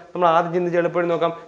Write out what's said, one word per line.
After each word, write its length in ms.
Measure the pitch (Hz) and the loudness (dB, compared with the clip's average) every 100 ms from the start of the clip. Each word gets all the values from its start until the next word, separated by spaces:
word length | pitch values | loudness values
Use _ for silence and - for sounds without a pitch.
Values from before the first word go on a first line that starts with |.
| - 175 | -12 0
നമ്മൾ 120 | 175 | 2
ആദ്യം 260 | 165 170 | 2 2
ചിന്തിച്ച് 240 | 175 175 170 | -2 0 0
എളുപ്പം 300 | 170 165 170 | 0 -2 -2
നോക്കാം. 320 | 165 165 165 | 0 -2 -4